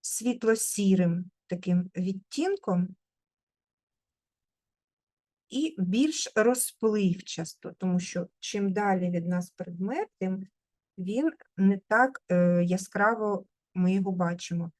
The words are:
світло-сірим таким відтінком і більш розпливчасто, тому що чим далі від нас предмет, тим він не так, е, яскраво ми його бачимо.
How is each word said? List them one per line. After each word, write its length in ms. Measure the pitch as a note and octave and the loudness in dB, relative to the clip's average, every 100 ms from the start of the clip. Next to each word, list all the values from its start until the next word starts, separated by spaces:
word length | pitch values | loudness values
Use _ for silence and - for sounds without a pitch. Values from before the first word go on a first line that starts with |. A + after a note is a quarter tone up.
світло-сірим 1300 | - - A3+ A#3+ A3 A3 - - G3 F#3+ F3 E3+ F3+ _ _ | -8 -4 -4 0 0 0 -2 0 4 4 4 0 -6 _ _
таким 440 | F3+ F3+ F3+ F3+ - | -8 0 0 0 -4
відтінком 1000 | F#3 G3 _ - F4 G4 - F3+ F#3 - _ _ _ _ _ _ _ _ _ _ _ _ _ _ _ _ _ _ _ _ _ _ _ _ _ | -4 -6 _ -4 -2 -2 -2 0 -2 -6 _ _ _ _ _ _ _ _ _ _ _ _ _ _ _ _ _ _ _ _ _ _ _ _ _
і 260 | B3 D#4 - | -4 -4 -2
більш 540 | F3+ G#3+ D4+ - - A3 | 0 2 2 0 -4 2
розпливчасто, 1400 | A3 B3+ - _ A3 G#3+ F#3+ F3 - - E3 - F3 - | 2 2 -4 _ -2 2 0 0 -6 -10 -10 -12 -16 -6
тому 220 | F#3 F3+ | -2 -2
що 280 | F3 F3+ F3+ _ | -2 -6 -8 _
чим 340 | - G#3 G3 | -8 -2 -2
далі 360 | F#3 G3+ F#3+ F3+ | 0 0 0 0
від 180 | F3 E3+ | -2 -2
нас 220 | F3+ F3 | -4 -4
предмет, 580 | - F3+ E3+ G3 D4+ G#4+ _ | -12 -12 -6 -4 -4 -6 _
тим 280 | F#3 F#3+ F#3+ _ _ _ _ - | -6 -4 -10 _ _ _ _ -10
він 340 | F#3 A3+ D#4 - - - | -4 0 -2 -4 -16 2
не 200 | G3 G3 | 4 2
так, 460 | _ A3 C4 C4 _ | _ 4 4 2 _
е, 340 | F3+ F3 F3 | 4 4 4
яскраво 840 | F3 F3+ F#3+ G3 G#3 A3 G#3+ F#3+ - _ _ | 2 0 -2 2 2 2 -2 -4 -6 _ _
ми 200 | F#3 F3+ | 0 2
його 180 | F#3+ F#3+ | 2 0
бачимо. 600 | F3+ F3 F3 - E3+ E3+ | 0 -2 -2 -6 -6 -6